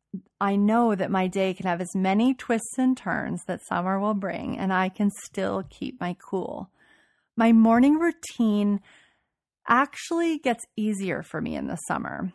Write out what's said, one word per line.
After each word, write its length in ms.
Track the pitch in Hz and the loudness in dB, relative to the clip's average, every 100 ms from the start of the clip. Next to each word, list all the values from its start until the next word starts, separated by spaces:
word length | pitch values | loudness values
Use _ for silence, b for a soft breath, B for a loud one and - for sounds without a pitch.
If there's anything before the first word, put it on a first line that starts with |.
| _ 185 - _ | _ -16 -16 _
I 140 | 196 202 | -2 2
know 400 | 208 226 233 196 | 2 4 2 2
that 160 | 175 | 0
my 160 | 190 185 | 0 0
day 260 | 190 190 | 0 -2
can 140 | 185 185 | -2 -2
have 140 | 175 | -2
as 120 | 180 | -2
many 400 | 190 190 196 247 | -2 2 2 2
twists 460 | 254 - 226 - - | 0 -2 -4 -2 0
and 180 | 254 254 | 0 0
turns 460 | 185 156 127 175 - | -2 -4 -4 -8 -8
that 160 | 180 - | -10 -4
summer 300 | 180 180 196 | -4 -2 -2
will 160 | 208 208 | -2 -2
bring, 420 | 190 175 - - | -4 -6 -8 -4
and 160 | 190 | -2
I 160 | 185 185 | 0 -2
can 220 | 190 208 - | 0 -2 -2
still 400 | - - 190 196 190 | -10 -6 -4 -4 -8
keep 320 | - - 254 | -10 -12 -8
my 140 | 180 180 | -8 -8
cool. 540 | - 190 - - 190 b b b b b b - | -6 -6 -6 -10 -12 b b b b b b 0
My 140 | 226 | 6
morning 480 | 226 226 233 269 311 | 8 8 8 6 6
routine 800 | 339 - - - 226 208 208 202 b b b b b _ _ _ - | 2 -2 -10 -2 0 2 2 0 b b b b b _ _ _ 0
actually 720 | 240 285 - - 339 339 311 | 2 2 -4 -6 -2 0 -2
gets 260 | 254 233 - - | -2 -4 -6 -4
easier 460 | 214 202 190 143 | -4 -2 -4 -4
for 200 | 151 156 | -6 -8
me 140 | 156 143 | -6 -6
in 120 | 69 | -8
the 80 | 165 | -10
summer. 580 | - - - - 185 | -6 -6 -6 -8 -8